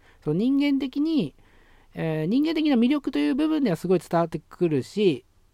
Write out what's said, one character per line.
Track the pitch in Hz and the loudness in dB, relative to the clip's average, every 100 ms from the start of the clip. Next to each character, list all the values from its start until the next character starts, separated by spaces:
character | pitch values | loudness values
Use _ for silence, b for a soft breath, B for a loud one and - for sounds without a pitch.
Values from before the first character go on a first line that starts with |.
| b b | b b
そ | 151 | -4
の | 165 | 0
人 | 247 277 | 2 2
間 | 285 277 | 2 0
的 | 269 285 | -2 -2
に、 | 311 311 143 - b b b b b | 0 0 -2 -8 b b b b b
え | 170 165 156 | -6 -4 -2
ー、 | 156 | 0
人 | 254 | 0
間 | 311 | 0
的 | 320 302 | 0 2
な | 240 | 2
魅 | 247 | 2
力 | 294 - | 0 -2
と | 285 | -2
い | 294 | 0
う | |
部 | 269 311 | 0 0
分 | 311 | 0
で | 247 | 0
は | 165 | -2
す | 175 | 0
ご | 180 | 0
い | |
伝 | - 170 | 0 -2
わ | 170 | -2
っ | |
て | 156 | -6
く | - - 175 | -12 -4 0
る | 143 | 0
し、 | - 196 202 127 - _ _ | -2 0 2 0 -8 _ _